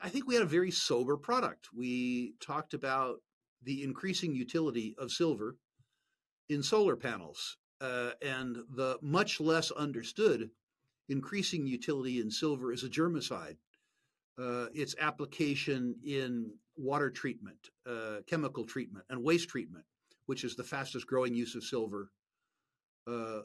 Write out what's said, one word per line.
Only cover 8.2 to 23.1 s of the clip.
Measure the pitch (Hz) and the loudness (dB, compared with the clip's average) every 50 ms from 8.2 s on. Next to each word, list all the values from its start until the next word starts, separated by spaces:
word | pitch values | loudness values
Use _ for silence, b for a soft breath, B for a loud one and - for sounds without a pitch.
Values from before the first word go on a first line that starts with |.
and | 147 139 131 131 131 127 120 117 113 127 131 | -4 -4 -4 -2 -4 -4 -4 -6 -8 -8 -4
the | 123 131 131 127 - | -2 0 0 0 -2
much | 151 143 151 185 208 - - - | 0 2 4 4 4 4 2 0
less | 151 160 160 165 160 - | 2 4 4 4 4 2
understood | - 147 147 143 131 117 117 - - - 220 202 139 110 110 110 - _ _ _ _ _ _ _ _ _ _ - | 0 -2 -2 -2 -2 -4 -6 -6 0 4 6 6 6 4 2 -4 -10 _ _ _ _ _ _ _ _ _ _ -2
increasing | 139 139 139 - 202 202 185 - 185 160 139 | -2 -2 -2 -2 -2 -2 0 0 0 0 0
utility | 135 127 120 - - 147 135 127 131 123 120 | 0 -2 -2 0 0 0 0 0 0 0 0
in | 110 110 | 0 0
silver | 107 - 165 156 147 127 127 123 | 0 0 2 2 2 2 0 -2
as | 113 120 135 | -2 -2 -4
a | 123 | -2
germicide, | 104 151 165 175 170 143 - - 127 90 82 73 78 - _ _ _ _ _ _ _ _ _ _ _ _ _ _ _ - | 0 2 2 2 2 0 -2 -2 -4 -6 -6 -8 -12 -14 _ _ _ _ _ _ _ _ _ _ _ _ _ _ _ -8
uh, | 127 123 120 123 120 117 123 | -4 -4 -2 -2 -4 -4 -4
its | 156 139 - - - | -4 -4 -4 -2 0
application | 156 151 147 - 143 139 - - 156 143 139 135 - 151 139 127 123 123 117 - 123 | 0 0 0 -2 -6 -4 -2 2 2 2 2 2 0 0 0 2 0 0 -2 -4 -6
in | 147 139 135 131 123 123 117 113 107 104 - _ _ _ - | -4 -2 0 0 0 0 -2 -4 -4 -8 -14 _ _ _ -6
water | 135 131 143 147 143 127 | -2 0 2 2 2 2
treatment, | - - - 135 117 117 104 95 - - - - _ _ - | 0 -2 -4 -4 -4 -6 -10 -16 -16 -18 -20 -20 _ _ -10
uh, | 127 120 113 110 110 107 104 98 | -8 -6 -4 -4 -4 -6 -6 -6
chemical | - 170 160 147 135 139 123 110 | -4 -2 -2 0 -2 -2 -4 -6
treatment, | - - 135 123 127 101 98 - - | -6 -4 -6 -6 -8 -10 -14 -12 -8
and | 127 123 | -6 -2
waste | 117 151 170 170 165 - | 2 4 4 4 2 0
treatment, | - 127 110 - 87 82 - _ _ _ _ b b b b b | -4 -6 -6 -6 -10 -16 -18 _ _ _ _ b b b b b
which | 135 135 - | -4 -4 -4
is | 123 120 | -6 -6
the | - 117 | -6 -8
fastest | - 139 139 135 135 - 120 - - | -6 -4 -4 -4 -4 -6 -8 -4 0
growing | 101 104 131 123 120 | 2 2 4 4 2
use | 120 117 110 - | 0 0 -2 -4
of | 117 107 | -6 -6
silver, | - 139 120 110 104 98 101 101 - _ _ _ _ _ _ _ _ _ _ _ _ _ _ _ _ _ _ - | -4 -2 0 0 0 -2 -4 -8 -8 _ _ _ _ _ _ _ _ _ _ _ _ _ _ _ _ _ _ -10
uh, | 120 | -6